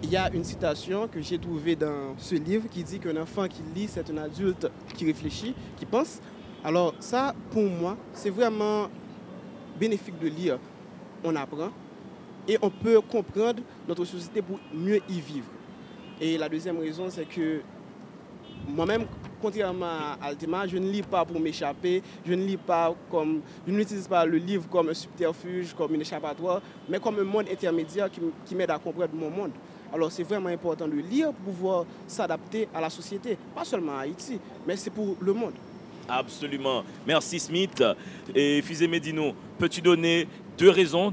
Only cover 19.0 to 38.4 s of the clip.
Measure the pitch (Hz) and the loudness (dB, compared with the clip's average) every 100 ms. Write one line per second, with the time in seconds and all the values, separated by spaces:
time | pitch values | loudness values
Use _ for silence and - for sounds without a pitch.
19 | 226 - - - 214 208 196 180 175 160 | 0 -8 -14 -4 -4 0 -2 0 -4 -2
20 | 147 147 143 143 160 180 196 180 190 202 | -4 -4 -6 -6 -2 0 0 0 0 0
21 | 196 185 165 170 156 156 180 175 180 185 | 2 2 2 2 0 0 -4 0 2 2
22 | 190 - 165 180 190 185 185 170 165 175 | 0 -12 0 2 2 -2 2 4 4 0
23 | - 170 156 156 139 - - 202 214 208 | -2 0 2 0 -2 -10 0 2 2 -2
24 | 180 180 165 160 175 196 160 180 165 160 | 2 6 6 4 2 -2 2 2 4 0
25 | - - 165 160 180 180 175 - 156 156 | -6 0 0 0 -4 -4 -4 -2 0 2
26 | 151 151 151 143 175 180 - - - 185 | 0 -4 -4 -4 0 0 -2 -16 -4 0
27 | 226 214 190 214 208 185 185 165 160 175 | 0 2 2 2 0 0 2 2 0 0
28 | 196 - 165 156 - 180 185 151 175 160 | -2 0 -4 -4 -6 -2 2 0 -2 -2
29 | 175 156 160 175 190 123 - - - 156 | -2 -2 -4 -4 -6 -8 -16 -18 -6 0
30 | 160 - 165 208 185 170 170 160 160 147 | 0 0 -2 0 0 -2 -2 -2 0 -2
31 | 165 247 311 226 190 180 185 185 165 - | 0 2 2 0 -6 -2 2 2 0 -8
32 | - - 185 170 - 220 214 160 165 160 | -10 -2 0 -2 -2 -2 -2 0 -2 -4
33 | 175 196 247 196 - - 339 226 165 139 | -8 -6 -4 -4 -4 -8 -2 0 0 -2
34 | 135 175 - 226 - - - 190 208 214 | -4 -6 -6 -8 -8 -8 -4 -2 -4 -2
35 | 208 175 180 202 220 - - - - - | -2 0 2 2 0 -6 -14 -16 -16 -14
36 | - 127 123 - 143 139 135 127 95 - | -2 -2 -2 -4 -4 0 2 0 -2 -8
37 | - 151 - 170 - 165 190 - 117 92 | 4 4 4 -2 0 2 0 6 6 6
38 | - - - - | -4 -12 0 4